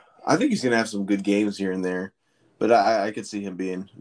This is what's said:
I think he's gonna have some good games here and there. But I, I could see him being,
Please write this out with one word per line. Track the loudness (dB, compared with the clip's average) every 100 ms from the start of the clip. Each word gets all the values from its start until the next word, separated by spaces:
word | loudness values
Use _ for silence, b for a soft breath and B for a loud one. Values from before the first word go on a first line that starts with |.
| b b -2
I | 0
think | 2
he's | 0
gonna | 2 0
have | 0
some | -4 -2
good | 0
games | 2 2 2 -2
here | -4
and | -2
there. | -2 -4 -6 -12 _ _ _ _
But | 4
I, | 4 6 2 0
I |
could | -4 -8
see | -8
him | -8 -6
being, | -6 -6 -10 -12